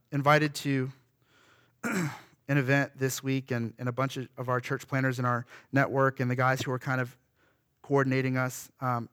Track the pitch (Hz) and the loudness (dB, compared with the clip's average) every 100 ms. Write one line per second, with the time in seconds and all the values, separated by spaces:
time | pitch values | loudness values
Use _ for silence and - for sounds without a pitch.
0 | _ 143 139 151 151 139 143 135 131 - | _ 0 4 6 4 -2 -2 -2 -2 -8
1 | _ _ _ _ _ _ _ _ 233 196 | _ _ _ _ _ _ _ _ -4 -2
2 | 151 - - _ - 143 127 139 139 131 | -4 -6 -16 _ -2 0 4 2 2 -2
3 | 131 - 135 135 131 120 117 - 123 123 | -4 -2 -2 -2 -2 -2 -2 -4 -6 -2
4 | 135 139 120 - 123 123 - 139 - 135 | -2 -4 -10 -8 -4 -2 -2 -6 -4 -2
5 | 131 127 123 120 117 - - 135 92 131 | 0 0 0 -2 -4 -16 -2 0 2 4
6 | 135 131 123 127 127 131 143 127 139 127 | 2 2 0 2 2 0 -2 -6 -2 -4
7 | 123 - _ _ _ _ _ _ - 139 | -4 -10 _ _ _ _ _ _ 0 2
8 | 135 131 131 127 127 - - _ 127 120 | 4 2 2 0 -2 -4 -14 _ -2 -2
9 | 113 | -4